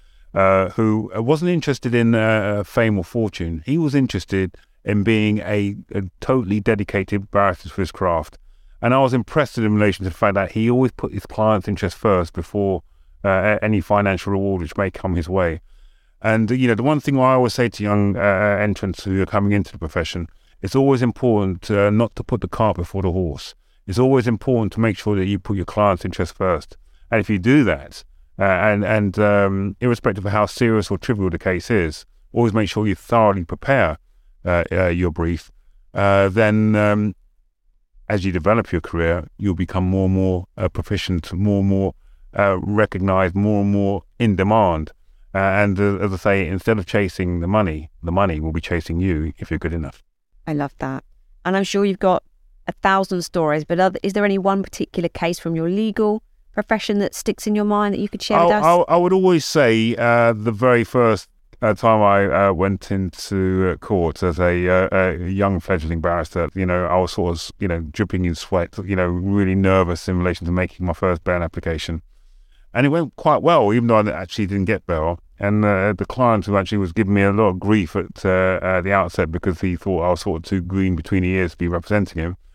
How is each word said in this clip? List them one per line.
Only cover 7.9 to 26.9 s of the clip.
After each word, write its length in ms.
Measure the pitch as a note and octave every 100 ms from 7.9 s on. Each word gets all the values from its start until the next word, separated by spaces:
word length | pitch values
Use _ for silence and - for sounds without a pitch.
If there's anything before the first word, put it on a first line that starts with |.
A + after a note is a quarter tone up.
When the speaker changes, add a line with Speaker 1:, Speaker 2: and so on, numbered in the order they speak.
Speaker 1:
craft. 440 | - F#2 E2 D2 - - - - -
And 120 | A#2
I 40 | C3
was 160 | C3
impressed 440 | B2+ A2 D#3+ C3 -
in 160 | A2
relation 300 | G#2+ G#2 F#2
to 60 | F#2+
the 60 | -
fact 180 | G#2+
that 180 | G2 F#2+
he 160 | A2 A2+
always 220 | B2 C3
put 200 | - -
his 140 | G2 -
client's 420 | - A2 G#2+ F#2+
interest 280 | G2 F#2+ -
first 360 | A2 F#2+ E2+
before, 500 | - E2 G#2 G2 F2+ - - - -
uh, 40 | G2+ F#2+ G2+ G#2
a-, 40 |
any 160 | G#2+ G#2
financial 520 | - G#2 G2+ F#2 -
reward 300 | G2 G2 F#2+
which 140 | D#2+ -
may 140 | G2
come 240 | - F#2+
his 140 | F2 E2+
way. 320 | F#2+ F2 D#2+ - - - _ _ _
And, 300 | A2 A2 G#2+
you 160 | B2+ B2+
know, 80 |
the 80 | A2
one 160 | C3 D3+
thing 180 | D3 C3+
I 180 | B2+
always 200 | C3 B2
say 140 | - A#2+
to 140 | -
young, 340 | G#2 G#2 G2+ F#2+
uh, 40 |
entrants 840 | G2+ F#2+ G#2 G2+ G#2 F#2+ G2 F2
who 180 | G2+ F#2+
are 40 | F#2
coming 260 | G#2 G2+
into 180 | G#2 F#2
the 80 | -
profession, 500 | D#2+ F2 D#2+ F2+ E2+ - _ _
it's 120 | F#2+
always 260 | C3 C3+ C3
important, 720 | B2 - B2+ G#2+ F#2+ F2+ -
uh, 200 | G2+ G#2
not 260 | G#2 A#2 -
to 80 |
put 160 | - A2
the 80 | F2+
cart 280 | - A2 F2
before 260 | F2 G2
the 100 | F#2
horse. 420 | F2+ F2 C#2 - - _ _ -
It's 120 | F#2+
always 260 | C3 C3+ A#2+
important 460 | A2 - B2 G#2
to 80 | -
make 180 | A2+ G2
sure 160 | -
that 120 | G#2 F#2+
you 120 | G2+
put 180 | - G2
your 100 | E2+
client's 380 | - G#2 F#2
interest 300 | F#2+ - F2
first. 420 | - F#2+ E2+ - - -